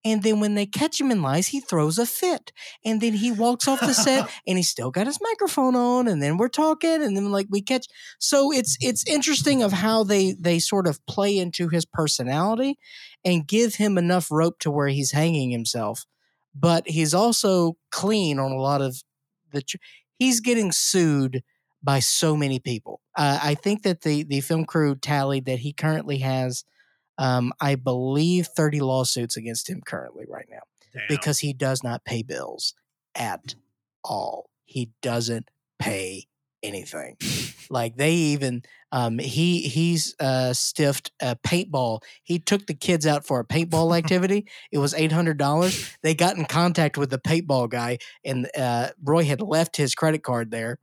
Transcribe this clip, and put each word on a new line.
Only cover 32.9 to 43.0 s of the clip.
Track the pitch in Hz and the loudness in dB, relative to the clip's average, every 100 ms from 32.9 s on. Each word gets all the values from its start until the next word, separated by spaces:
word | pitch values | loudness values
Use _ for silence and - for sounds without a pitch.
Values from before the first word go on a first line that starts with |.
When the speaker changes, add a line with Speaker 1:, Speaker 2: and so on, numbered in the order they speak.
| _ _ | _ _
Speaker 1:
at | - 117 90 - - _ _ _ _ | -10 -8 -8 -12 -18 _ _ _ _
all. | - 101 - - - _ | -8 -6 -6 -8 -14 _
He | _ 135 117 _ | _ -8 -8 _
doesn't | 127 117 117 117 - _ _ - | -4 -2 -2 -4 -8 _ _ -8
pay | - 98 92 95 - _ _ _ | -6 -4 -6 -10 -16 _ _ _
anything. | 107 101 - 80 65 - | -10 -10 -10 -12 -12 -10
Speaker 2:
<laughs> | - 131 - - - | -6 -4 -6 -12 -8
Speaker 1:
Like, | 131 117 117 | -4 -4 -2
they | 147 | 0
even, | 170 156 147 135 123 - - _ | 2 0 0 -2 -4 -10 -20 _
um, | 131 120 113 | -2 -2 -2
he, | 135 117 175 175 | -4 0 2 0
he's, | 147 139 170 170 - - | 0 0 2 2 -2 -2
uh, | 135 131 127 | 0 0 0
stiffed | 123 - - 143 139 - - | 0 -2 0 2 0 -6 -6
a | 131 | -6
paintball. | 123 - 175 190 139 123 110 - - | -4 -2 -2 0 -2 -2 -2 -8 -14
He | - 175 | -4 -4
took | - 202 - | 0 -2 -2
the | |
kids | 147 - 175 | -4 0 2